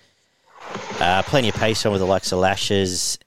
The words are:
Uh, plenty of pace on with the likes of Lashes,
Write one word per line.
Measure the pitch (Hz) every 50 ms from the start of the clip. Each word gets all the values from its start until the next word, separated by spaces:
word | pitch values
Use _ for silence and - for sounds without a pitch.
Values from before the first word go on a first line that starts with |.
| _ _ _ _ _ _ _ _ _ _ - - - - - - - - - -
Uh, | 85 87 92 95 -
plenty | - 151 139 120
of | 104 -
pace | - 113 110 110 - -
on | 110 101
with | 95
the | 92
likes | 92 98 92 - - 92
of | 90
Lashes, | 92 92 98 - - - 104 98 95 92 90 90 - - - - _